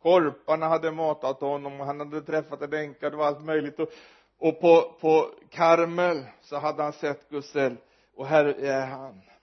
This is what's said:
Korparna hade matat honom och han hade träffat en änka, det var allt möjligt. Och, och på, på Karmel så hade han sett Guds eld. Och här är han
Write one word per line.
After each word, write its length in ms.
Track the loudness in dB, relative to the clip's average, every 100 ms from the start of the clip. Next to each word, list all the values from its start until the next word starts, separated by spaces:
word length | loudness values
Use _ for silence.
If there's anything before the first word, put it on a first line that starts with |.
Korparna 640 | 6 4 4 -4 -4 -2 0
hade 240 | 0 -2
matat 480 | -2 -2 -2 -4 -4
honom 400 | -4 -4 -8 -10
och 60 | -8
han 140 | -8
hade 220 | -8 -10
träffat 400 | -4 -4 -4 -10
en 120 | -6
änka, 360 | -6 -8 -8 -8
det 60 | -2
var 100 | -2
allt 180 | -2
möjligt. 340 | -4 -4 -4 -6
Och, 120 | -8 -8 -20 _ _ _
och 220 | -2 2
på, 340 | 6 6 6 -4
på 300 | 2 2 2 -8 _
Karmel 760 | 0 4 4 2 0 -2 -2 -8 -20
så 160 | _ -6
hade 260 | -6 -4
han 100 | -6
sett 360 | -4 -6 -6 _
Guds 280 | -12 -6 -2
eld. 200 | -2 -4 _ _ _
Och 120 | -14 0
här 180 | 2
är 420 | 2 0 -2 -2 -4
han 360 | -10 -16 -20 _ _